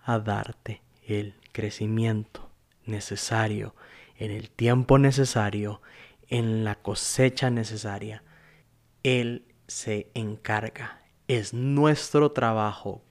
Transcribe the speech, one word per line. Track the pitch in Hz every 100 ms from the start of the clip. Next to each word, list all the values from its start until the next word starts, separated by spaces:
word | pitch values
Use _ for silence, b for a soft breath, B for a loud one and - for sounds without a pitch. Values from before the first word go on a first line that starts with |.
a | - 117
darte | 107 104 104 - - 104 _ _ -
el | 104 104 - _
crecimiento | - 104 - 110 110 113 107 107 - - - _ _ -
necesario, | 104 - 98 - 113 110 104 104 - B B B -
en | 107
el | 104 107
tiempo | - 117 127 123 135
necesario, | 139 135 131 117 104 104 104 104 B B B B _
en | 120 113 110
la | 107 104
cosecha | - 98 - - 131 131 127
necesaria. | 117 107 107 107 101 107 107 b b b b b _ _ _
Él | 131 127 117 120 - _ -
se | - - 104 - 123
encarga. | 107 107 - 107 110 - 113 - _ _ -
Es | 123 101
nuestro | 120 131 143 151 147 - 147 147
trabajo | 147 117 110 107 101 101 101 -